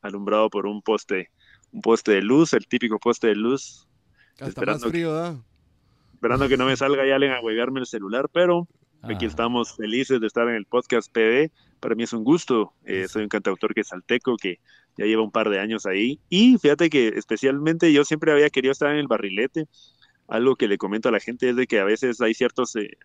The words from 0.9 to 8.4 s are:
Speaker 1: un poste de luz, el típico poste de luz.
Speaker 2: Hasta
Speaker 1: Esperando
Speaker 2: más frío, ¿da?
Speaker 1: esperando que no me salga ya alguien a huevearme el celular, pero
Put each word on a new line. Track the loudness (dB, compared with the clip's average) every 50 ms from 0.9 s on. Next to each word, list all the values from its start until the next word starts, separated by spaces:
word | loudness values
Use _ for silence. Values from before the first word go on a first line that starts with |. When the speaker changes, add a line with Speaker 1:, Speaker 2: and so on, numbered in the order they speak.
| -2 -2 -2 -4 -6 -6 -6 _ _ _ _ _ -20 _ _ _
Speaker 1:
un | -16 -6
poste | 2 2 2 2 4 2
de | 2 2
luz, | 4 4 4 4 4 4
el | 2 -2 0
típico | _ -4 -2 -2 -2 -4 -2
poste | 0 -2 -2 2 0 0
de | 0
luz. | 0 0 -2 -2 -4 -6 -12 -20 -20 _ _ _ _ _ _ _ _ _ _ _
Speaker 2:
Hasta | _ -14 -14
Speaker 1:
Esperando | -8 -6 -4 -4 -4 -2 -4
Speaker 2:
más | -4
frío, | -2 -2 -2 -2
¿da? | -4 -4 -6 -6 -10 -12 -16 _ _ _ _ _ _ _ _ _ _ _ _ _ _
Speaker 1:
esperando | _ -2 -2 0 0 2 2
que | 2
no | 2 2
me | 0 0
salga | 0 0 0 0 2 2
ya | 2 2
alguien | 2 2 2
a | 0 -2
huevearme | -4 -4 -2 -2 -2 -2 -4 -6
el | -8
celular, | -6 -8 -10 -8 -6 -4 -4 -4 -2
pero | _ 2